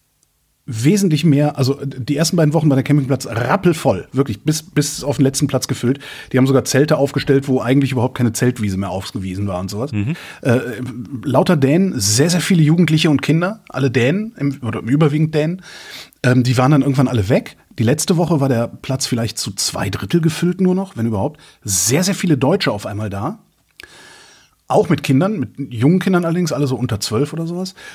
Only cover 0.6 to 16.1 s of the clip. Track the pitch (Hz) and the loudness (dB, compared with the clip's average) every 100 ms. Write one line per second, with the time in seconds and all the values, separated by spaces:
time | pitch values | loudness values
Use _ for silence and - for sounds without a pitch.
0.6 | - 110 139 208 190 156 165 139 147 - | -12 0 2 4 2 2 4 4 2 0
1.6 | 127 135 135 - 120 143 139 175 147 156 | -2 -2 -6 -8 -4 -2 0 2 2 2
2.6 | 151 135 127 147 131 135 - 110 123 185 | 2 2 2 2 2 -2 -4 -4 -2 2
3.6 | 180 160 135 92 - 127 135 101 151 156 | 2 2 0 0 -2 -2 -2 -2 -2 -4
4.6 | - 147 147 - 135 139 135 - 147 170 | -2 -2 -2 -4 -4 0 0 2 -2 -2
5.6 | - 131 120 139 - - - 127 135 131 | -4 -2 -2 -2 -6 -18 -2 2 2 2
6.6 | 123 131 151 131 139 143 - 135 139 127 | 2 2 2 2 0 -2 0 0 2 -2
7.6 | 120 135 135 127 123 - 120 - 123 120 | 2 2 2 0 -2 0 -2 0 -2 0
8.6 | 104 95 98 92 - 104 95 92 101 90 | -2 -2 -4 -6 -8 -8 -6 -6 -4 -4
9.6 | 92 101 139 104 110 170 - - 135 123 | -6 -6 -6 -4 -4 -6 -10 -6 0 0
10.6 | 123 110 127 117 - 127 143 127 185 160 | 0 -8 -10 -10 -10 -8 0 2 4 4
11.6 | 131 165 190 120 98 107 156 175 - 180 | 4 4 2 0 0 2 2 2 2 4
12.6 | 151 170 156 156 165 139 - 160 180 220 | 4 4 4 4 4 2 2 0 0 -6
13.6 | - - 135 117 123 190 220 - 143 131 | -10 -4 0 2 2 0 -4 -4 -4 -4
14.6 | 117 101 113 147 156 156 156 156 156 185 | -6 -6 0 2 2 2 0 0 -2 -4
15.6 | - - - - - | -12 -20 -18 -18 -20